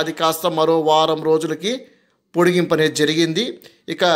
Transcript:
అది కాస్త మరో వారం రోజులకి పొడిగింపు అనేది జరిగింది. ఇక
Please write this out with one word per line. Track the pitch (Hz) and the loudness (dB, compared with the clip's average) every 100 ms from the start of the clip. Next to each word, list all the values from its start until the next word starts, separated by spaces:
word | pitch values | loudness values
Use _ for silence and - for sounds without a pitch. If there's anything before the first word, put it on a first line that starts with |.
అది | 160 160 | -2 -2
కాస్త | 165 160 180 160 | -2 0 -2 0
మరో | 156 165 156 | 2 2 2
వారం | 156 160 160 156 | 2 2 0 0
రోజులకి | 160 160 156 185 254 - _ _ _ _ 165 | 0 -2 -6 -6 -6 -10 _ _ _ _ 0
పొడిగింపు | 175 180 175 160 | 2 2 0 2
అనేది | 156 131 | 0 0
జరిగింది. | 147 156 165 160 247 - - _ - 165 | 0 0 0 -2 -6 -8 -18 _ -12 -2
ఇక | 180 | 0